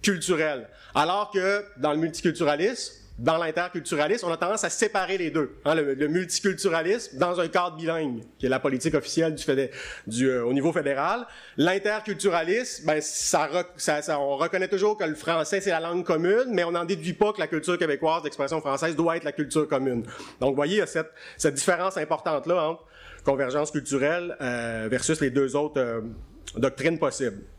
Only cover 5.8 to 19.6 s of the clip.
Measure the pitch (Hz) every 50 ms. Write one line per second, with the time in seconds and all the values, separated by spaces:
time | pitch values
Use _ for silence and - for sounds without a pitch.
5.8 | 151 139 135 131 151 151 156 180 185 170 - - - 202 185 - - 190 165 165
6.8 | 160 175 208 240 226 - - 131 170 175 185 180 175 160 - 185 175 175 160 156
7.8 | 165 160 165 165 160 139 123 113 110 - - _ - 123 131 131 - 143 135 123
8.8 | - 165 151 143 - - - 160 160 160 156 135 - - 135 135 135 123 - -
9.8 | - - - - - - 107 240 131 131 127 123 117 120 131 139 135 165 156 175
10.8 | 147 139 139 131 143 175 208 247 240 - - - - - - - 143 175 190 196
11.8 | 196 208 214 220 208 214 196 151 - 202 165 170 165 170 196 233 254 247 - -
12.8 | - 156 156 156 147 - - - - - - 165 160 147 147 180 175 175 - 147
13.8 | - - 151 147 147 - 156 143 139 139 139 135 160 175 - 180 180 180 202 190
14.8 | 196 208 208 208 190 160 151 156 - 165 170 160 151 - 202 196 185 202 170 160
15.8 | 165 170 175 185 170 - 170 160 165 180 202 233 262 254 226 175 175 170 170 170
16.8 | 170 170 196 165 156 175 175 - 214 208 208 - 160 147 175 156 - 180 175 175
17.8 | 180 156 143 139 165 156 160 175 156 147 - - 139 139 160 156 - 143 135 135
18.8 | 160 165 165 143 170 170 165 170 - 147 - - 151 127 - 156